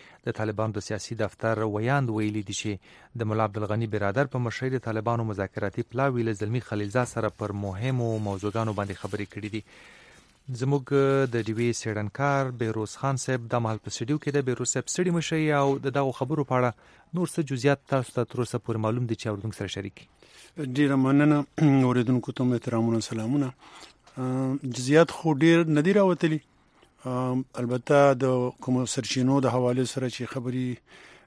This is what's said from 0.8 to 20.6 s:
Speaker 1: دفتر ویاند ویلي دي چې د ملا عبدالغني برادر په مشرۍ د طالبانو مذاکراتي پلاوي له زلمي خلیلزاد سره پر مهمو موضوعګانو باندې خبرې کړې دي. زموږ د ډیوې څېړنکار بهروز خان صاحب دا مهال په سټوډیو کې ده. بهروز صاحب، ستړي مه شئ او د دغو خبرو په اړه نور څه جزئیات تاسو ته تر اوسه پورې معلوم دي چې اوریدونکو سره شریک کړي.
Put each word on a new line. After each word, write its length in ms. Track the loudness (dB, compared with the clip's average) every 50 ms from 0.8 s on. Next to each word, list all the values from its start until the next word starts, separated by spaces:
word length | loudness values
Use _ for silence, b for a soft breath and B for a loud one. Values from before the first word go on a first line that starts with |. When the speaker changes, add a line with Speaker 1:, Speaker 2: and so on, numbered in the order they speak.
| -6 -6 -6 -8 -8 -8 -6
Speaker 1:
دفتر 440 | -4 -4 -4 -4 -4 -2 -2 0 0 0
ویاند 460 | -2 -2 -2 0 0 0 0 0 0
ویلي 320 | -2 -2 -2 -2 -2 -4
دي 120 | -6 -6 -8
چې 240 | -6 -6 -6 -6 -8 b b b b b b b -6
د 60 | -4
ملا 200 | -2 0 0 0
عبدالغني 440 | -2 -2 -4 -4 -2 -2 -2 -2 -2
برادر 380 | -2 -2 -2 0 0 0 -2
په 140 | -2 -2 -4
مشرۍ 300 | -4 -4 -4 -4 -4 -4
د 80 | -4 -4
طالبانو 460 | -4 -4 -4 -4 -2 -2 -2 0 -2
مذاکراتي 580 | -2 -4 -4 -4 -6 -6 -6 -6 -4 -4 -6
پلاوي 420 | -8 -6 -4 -2 0 0 0 0 0
له 80 | -2
زلمي 280 | -2 -2 -2 -2 -2 -4
خلیلزاد 460 | -4 -4 -6 -6 -4 -2 -2 -2 -2
سره 240 | -2 -2 -4 -4 -4
پر 220 | -4 -4 -6 -6
مهمو 680 | -4 -4 -4 -6 -6 -4 -4 -2 -2 0 0 0 -2 -2
موضوعګانو 560 | -2 -4 -4 -4 -4 -2 -2 -2 -2 -2 -2
باندې 200 | -2 -4 -4 -4
خبرې 320 | -8 -8 -6 -6 -6 -6 -8 -10
کړې 120 | -10 -8 -8
دي. 160 | -8 -8 -10 b b b b b b b b b b b b b b b b -10
زموږ 320 | -8 -4 0 0 0 0 0 2 2 4 4 4 4 4 2 2
د 100 | 0 -2
ډیوې 320 | -2 -2 -2 0 0 0 0 -2 -4
څېړنکار 680 | -4 -4 -4 -4 -6 -4 -2 0 0 2 0 0 -2
بهروز 460 | -4 -4 -4 -2 -2 -4 -4 -6 -6 -4
خان 200 | -4 -2 -2 -2
صاحب 300 | -2 -2 -4 -4 -2 -2
دا 80 | -2 0
مهال 180 | 0 0 -2 -4
په 120 | -6 -8
سټوډیو 280 | -8 -6 -4 -4 -4 -4
کې 140 | -2 -2
ده. 100 | 0 0
بهروز 280 | 0 0 -2 -2 -2 -2
صاحب، 180 | -2 -4 -4 -4
ستړي 240 | -2 -2 0 0
مه 80 | 0 0
شئ 320 | 0 0 0 0 2 2
او 280 | 2 4 4 2 2 0
د 100 | -2 -2
دغو 220 | 0 0 0 0
خبرو 320 | -2 -2 -4 -2 -2 -2 0
په 120 | 0 2
اړه 160 | 2 2 2 0 b b b b b b b b
نور 140 | -2 -2 -2
څه 140 | -2 -4
جزئیات 360 | -4 -2 -2 0 2 2 2 2 _ 0
تاسو 240 | 0 0 0 -2 -2
ته 80 | -4 -4
تر 160 | -2 -2 -4
اوسه 180 | -4 -2 -4 -4
پورې 200 | -4 -4 -2 -2
معلوم 280 | 0 0 0 0 -2
دي 100 | -2 -4
چې 120 | -4 -4 -4
اوریدونکو 300 | -4 -4 -6 -8 -6 -6
سره 100 | -8 -8
شریک 260 | -6 -8 -10 -10 -12 -16
کړي. 760 | -20 -20 _ _ _ -20 -20 -20 -20 -16 _ -8